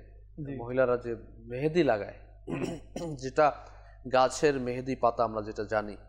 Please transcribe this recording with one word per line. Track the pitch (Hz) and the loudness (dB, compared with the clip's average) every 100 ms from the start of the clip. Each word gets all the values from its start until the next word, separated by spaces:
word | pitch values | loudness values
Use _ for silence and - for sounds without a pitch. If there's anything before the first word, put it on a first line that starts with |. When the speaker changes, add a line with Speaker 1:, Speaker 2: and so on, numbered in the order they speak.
| - - - - 139 | -14 -20 -18 -14 -10
Speaker 1:
জি। | 131 | -8
Speaker 2:
মহিলারা | 117 127 127 120 | -2 2 2 2
যে | 120 107 - - | -2 -10 -12 -18
মেহেদি | 117 123 156 170 | -12 -4 0 2
লাগায়, | 143 107 98 - - - - 139 170 160 - - 170 139 | 2 2 -2 -12 -20 -16 -8 -6 -6 -8 -12 -10 -8 -8
যেটা | 131 156 147 - - - - - 123 | -2 4 4 4 -8 -20 -20 -16 0
গাছের | 127 127 - 151 139 | 4 4 4 2 2
মেহেদি | 123 123 131 127 | -2 -4 -4 0
পাতা | 117 120 | 2 2
আমরা | 113 110 | 0 -2
যেটা | 104 107 | -6 -6
জানি, | 101 107 104 98 | -2 -2 -2 -8